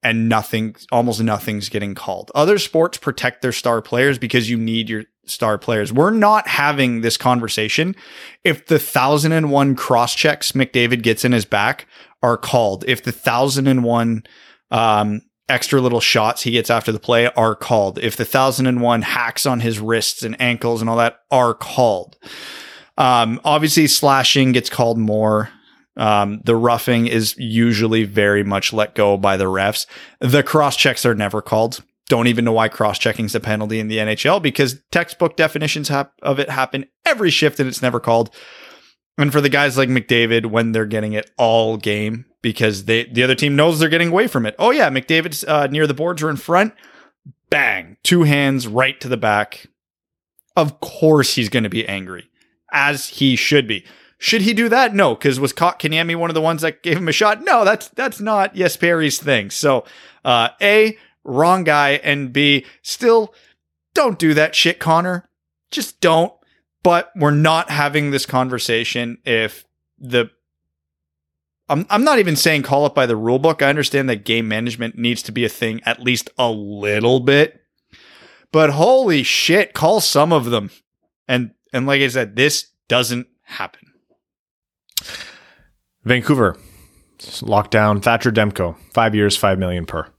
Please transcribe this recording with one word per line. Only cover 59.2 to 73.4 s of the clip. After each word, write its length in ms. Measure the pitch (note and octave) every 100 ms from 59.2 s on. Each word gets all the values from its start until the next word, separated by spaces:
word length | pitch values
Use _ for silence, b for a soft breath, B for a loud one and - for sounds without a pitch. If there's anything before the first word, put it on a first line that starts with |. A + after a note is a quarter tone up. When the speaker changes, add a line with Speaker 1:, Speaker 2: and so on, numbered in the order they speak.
| D#3 B2+ G2
Speaker 1:
So, 340 | - D3 B2+ - B B B
uh, 240 | - A#2+ A#2 -
A, 380 | G3+ G#3+ A3 G#3+ b b
wrong 400 | - B2+ E3 F#3
guy, 380 | D#3+ D3 C#3+ C#3
and 300 | D3+ C#3+ C3+
B, 340 | B2 C#3+ C#3+ B B
still, 500 | - - A#3+ A3+ G#3+ b b b _ _ _
don't 240 | - C#4 F#3
do 160 | D#3+
that 220 | D3+ D#3 -
shit, 240 | - F3
Connor. 480 | D#3+ D#3+ F3+ F3+ - _ _ _ _
Just 300 | - A#3+ -
don't. 320 | F3 E3 F3 _ _ _ _ _
But 280 | F#3 E3+ D#3+ G3+
we're 140 | D3
not 400 | D3 D#3+ D#3+ E3+
having 400 | D3 C#3+ D3 D3
this 160 | C3+ -
conversation 920 | C3 B2+ B2 - A#2 A#2 B2 A#2+ A#2+
if 400 | - A2+ A2 - _ _ _ _
the, 320 | C3+ A#2+ A2+ _ _ _ _ _ _ _ _ _ _ _ _ _ _
I'm, 200 | D3 F#3
I'm 160 | G#3
not 140 | C#4 C4+
even 180 | F3+ D3
saying 280 | E3+ D3+
call 200 | - C#3
it 100 | D3
by 120 | C#3+ B2+
the 100 | A2
rule 220 | A2+
book. 240 | B2+